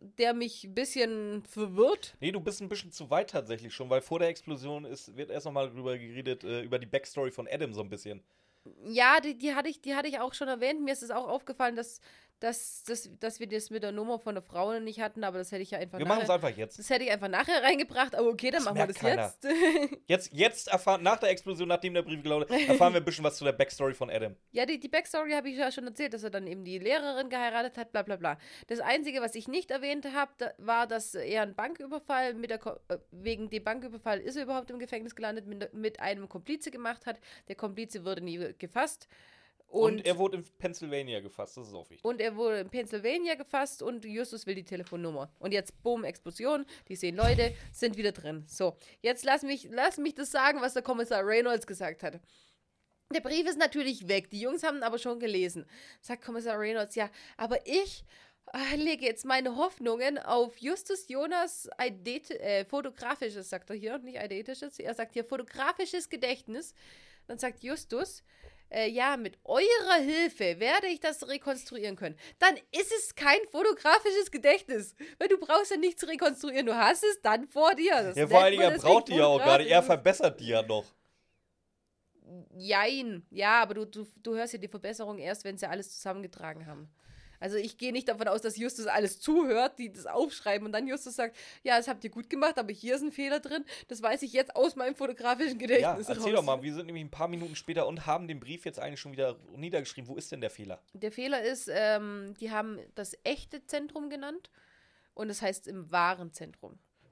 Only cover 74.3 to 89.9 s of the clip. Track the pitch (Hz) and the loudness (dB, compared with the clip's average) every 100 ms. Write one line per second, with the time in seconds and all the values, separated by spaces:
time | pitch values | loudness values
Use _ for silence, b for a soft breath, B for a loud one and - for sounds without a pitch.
74.3 | 277 285 370 - 233 196 B 311 - 392 | 2 6 6 2 -6 -6 B -14 -2 2
75.3 | 381 311 320 403 392 349 339 311 320 320 | 4 6 4 4 2 0 0 -4 0 0
76.3 | 269 294 262 240 233 220 339 415 392 220 | 0 -2 0 0 4 4 6 2 2 2
77.3 | 220 285 277 320 381 339 294 196 180 147 | 2 2 4 6 6 4 4 2 2 8
78.3 | 185 190 202 185 - 147 214 139 143 147 | 10 10 8 6 6 8 8 8 6 8
79.3 | 139 135 139 151 170 175 226 185 185 165 | 8 10 8 10 8 8 6 6 6 4
80.3 | - 117 113 110 110 - _ _ _ _ | 2 0 2 4 0 -2 _ _ _ _
81.3 | _ _ _ _ _ _ _ _ _ - | _ _ _ _ _ _ _ _ _ -20
82.3 | 180 - 185 190 202 214 269 240 185 - | -20 -20 -10 2 4 4 2 -4 -8 -10
83.3 | 190 202 233 214 208 214 214 208 - 226 | -2 4 6 6 2 -6 -8 -14 -10 -4
84.3 | 226 233 226 196 202 190 214 208 208 151 | -2 -4 -6 -10 -8 -8 -8 -8 -6 -6
85.3 | 208 196 196 185 180 190 - 196 190 190 | -6 -6 -8 -6 -6 -8 -10 -8 -8 -10
86.3 | - 160 156 160 147 151 b b b b | -12 -14 -12 -14 -16 -18 b b b b
87.3 | b 190 208 220 - 247 247 247 214 220 | b -4 -2 -2 -4 -4 -2 0 0 0
88.3 | 214 220 208 240 247 220 208 202 - - | 0 -2 -4 -4 -4 0 2 0 0 2
89.3 | 311 285 226 254 - 233 | 4 4 4 2 0 -10